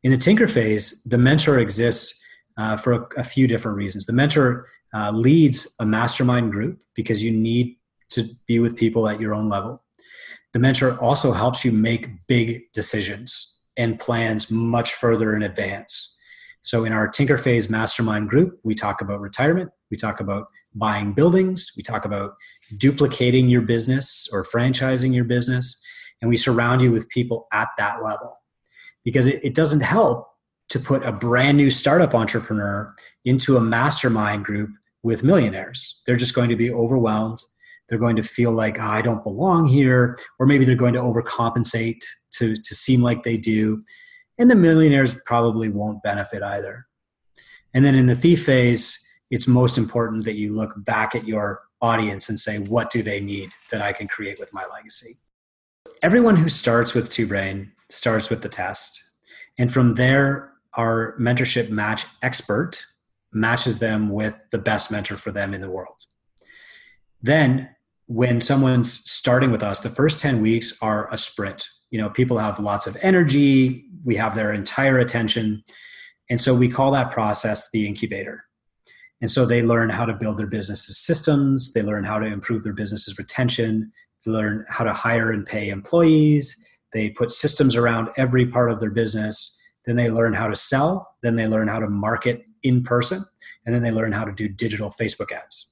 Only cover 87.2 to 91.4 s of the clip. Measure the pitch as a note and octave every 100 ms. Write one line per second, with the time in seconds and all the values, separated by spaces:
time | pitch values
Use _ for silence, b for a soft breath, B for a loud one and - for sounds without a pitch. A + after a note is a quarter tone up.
87.2 | A#2+ - D3 - C3+ A#2 A#2+ A2+ A2 -
88.2 | C3 B2+ B2 B2 A#2+ A2 A2 G#2 A2+ G#2+
89.2 | G#2+ A2 - B B B - A#2+ A#2+ A2+
90.2 | A#2 G#2+ A2+ G2+ - C3+ D3+ F#3+ - _
91.2 | A#2+ A#2